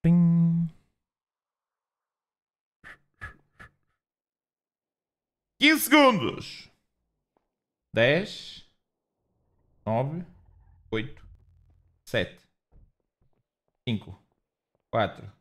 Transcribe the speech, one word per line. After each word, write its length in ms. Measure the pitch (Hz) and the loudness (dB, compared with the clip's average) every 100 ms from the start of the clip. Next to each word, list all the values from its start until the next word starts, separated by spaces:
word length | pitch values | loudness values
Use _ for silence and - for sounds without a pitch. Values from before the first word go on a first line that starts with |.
Pim. 640 | 165 175 170 170 170 170 165 - _ _ _ _ _ _ _ _ _ _ _ _ _ _ _ _ _ _ _ _ - - _ _ - - _ _ - _ _ _ _ _ _ _ _ _ _ _ _ _ _ _ _ _ _ _ | 4 4 4 4 2 0 -4 -10 _ _ _ _ _ _ _ _ _ _ _ _ _ _ _ _ _ _ _ _ -20 -20 _ _ -20 -20 _ _ -20 _ _ _ _ _ _ _ _ _ _ _ _ _ _ _ _ _ _ _
Quinze 220 | 285 311 | 4 4
segundos. 840 | - 302 269 202 113 - - - - _ _ _ _ _ _ _ _ _ _ _ _ | 4 6 6 4 -4 -8 -14 -20 -20 _ _ _ _ _ _ _ _ _ _ _ _
Dez. 720 | - 120 156 214 - - - - _ _ _ _ _ _ _ _ _ _ _ 104 | 0 2 2 -4 -14 -18 -20 -20 _ _ _ _ _ _ _ _ _ _ _ -6
Nove. 400 | 113 135 165 180 - _ - - _ _ | -4 -4 -8 -14 -20 _ -20 -20 _ _
Oito. 340 | 110 131 - - - _ _ _ _ _ _ - | -8 -8 -14 -20 -20 _ _ _ _ _ _ -6
Sete. 320 | 117 87 - _ _ _ - - _ _ _ _ _ _ _ _ _ - | -4 -4 -10 _ _ _ -20 -20 _ _ _ _ _ _ _ _ _ -8
Cinco. 320 | 104 - 95 _ _ _ _ _ _ _ | -8 -8 -20 _ _ _ _ _ _ _
Quatro. 400 | 117 98 - 101 _ | -4 -4 -8 -20 _